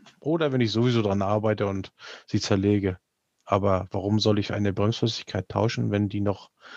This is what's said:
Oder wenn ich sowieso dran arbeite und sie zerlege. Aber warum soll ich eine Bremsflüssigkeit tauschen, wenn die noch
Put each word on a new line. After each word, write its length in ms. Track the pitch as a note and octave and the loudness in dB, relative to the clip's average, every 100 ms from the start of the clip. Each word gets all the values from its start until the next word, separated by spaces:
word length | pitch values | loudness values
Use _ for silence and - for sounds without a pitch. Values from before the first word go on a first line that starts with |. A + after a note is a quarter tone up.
| - _ | -20 _
Oder 320 | - E3 D#3 | -4 0 0
wenn 100 | C3 | 2
ich 100 | A2+ | 2
sowieso 320 | G#2 B2 A#2 | 2 2 2
dran 180 | G#2 G2 | 2 0
arbeite 460 | F#2+ G#2+ A2 G#2 G2+ | 0 0 0 0 -2
und 240 | G2 F#2 _ - - - | -4 -8 _ -20 -20 -4
sie 140 | G#2 | -4
zerlege. 580 | - G2+ G2+ G#2 G2 F2+ _ _ _ _ | 0 2 2 2 0 -4 _ _ _ _
Aber 440 | - G2+ G2 F#2+ F#2 | -2 0 2 0 -2
warum 280 | G2+ F#2+ G#2+ | -4 0 2
soll 200 | G#2+ G#2 | 2 2
ich 140 | G2+ | 0
eine 200 | G#2 G2+ | -2 -2
Bremsflüssigkeit 760 | F#2 G#2 A2+ A#2 - - G2+ F#2 | 0 0 0 -2 -4 -6 -8 -4
tauschen, 420 | G2+ A2 B2 A#2 | -2 0 0 -2
wenn 180 | G#2 G#2 | 0 0
die 120 | G2+ | 0
noch 280 | G2+ G2 - _ - | -2 -4 -8 _ -20